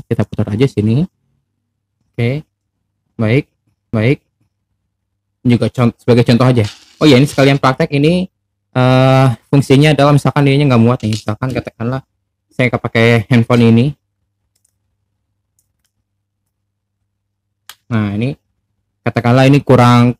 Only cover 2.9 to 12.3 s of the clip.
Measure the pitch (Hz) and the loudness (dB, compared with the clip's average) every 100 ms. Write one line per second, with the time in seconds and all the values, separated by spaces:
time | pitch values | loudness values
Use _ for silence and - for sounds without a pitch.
2.9 | _ _ - 110 127 - _ _ _ _ | _ _ -6 -2 -2 -4 _ _ _ _
3.9 | 113 110 151 _ _ _ _ _ _ _ | -4 -2 -4 _ _ _ _ _ _ _
4.9 | _ _ _ _ _ 127 120 113 - 117 | _ _ _ _ _ -2 0 -2 -2 -4
5.9 | - - 120 123 120 127 120 104 - _ | -4 -2 0 2 2 2 0 -2 -8 _
6.9 | _ 156 127 147 - 139 139 135 131 165 | _ 2 2 2 0 0 0 -2 -2 -4
7.9 | 143 147 180 185 _ _ _ _ 127 127 | -2 -2 -2 -6 _ _ _ _ -2 2
8.9 | 131 131 131 135 117 _ 143 - 135 151 | 2 2 2 2 -2 _ -2 2 2 2
9.9 | 143 143 147 139 147 139 135 147 123 113 | 2 2 2 0 -2 0 0 0 2 0
10.9 | 127 110 107 - 104 131 123 - _ 117 | -2 -6 -8 -8 -10 -8 -8 -10 _ -8
11.9 | 131 - _ _ | -8 -12 _ _